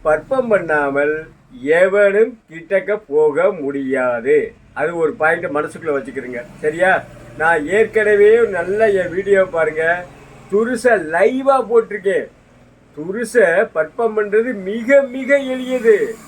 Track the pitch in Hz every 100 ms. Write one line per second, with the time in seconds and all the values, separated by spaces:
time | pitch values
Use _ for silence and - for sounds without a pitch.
0 | 156 151 - 262 240 202 160 151 143 139
1 | 147 156 160 _ _ 127 131 160 185 202
2 | 202 196 233 226 _ 160 160 190 190 214
3 | - 143 151 143 185 185 139 139 135 131
4 | 127 120 120 147 110 - _ - 156 170
5 | 160 131 156 170 170 143 156 160 160 139
6 | 120 131 123 120 120 - 151 160 185 165
7 | - - - - 160 170 147 196 220 220
8 | 208 208 208 226 226 185 175 208 220 196
9 | 180 170 196 196 185 165 156 156 160 175
10 | 180 - - - - 196 226 247 247 220
11 | 156 165 208 254 269 262 214 233 220 202
12 | 190 175 110 _ _ _ _ _ _ -
13 | 160 202 226 240 185 170 220 160 160 -
14 | 226 214 208 208 240 208 185 220 226 277
15 | 269 254 254 285 262 254 254 254 226 202
16 | 147 -